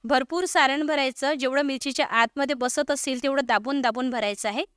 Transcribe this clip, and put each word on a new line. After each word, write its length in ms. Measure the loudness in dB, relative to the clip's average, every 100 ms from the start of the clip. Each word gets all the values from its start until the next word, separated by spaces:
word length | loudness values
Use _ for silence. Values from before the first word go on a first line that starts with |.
भरपूर 420 | 2 0 2 -2
सारण 400 | 0 4 4 2
भरायचं, 480 | 0 0 0 0 -2
जेवढं 280 | 0 0 0
मिरचीच्या 440 | 0 -2 -4 -2
आतमध्ये 500 | 0 2 2 0 -2
बसत 360 | 0 0 0 0
असेल 320 | -2 -2 -2
तेवढं 220 | 0 0 2
दाबून 340 | 0 2 0
दाबून 280 | 0 0 -2
भरायचं 400 | -2 -2 -2 -4
आहे. 160 | -4 -6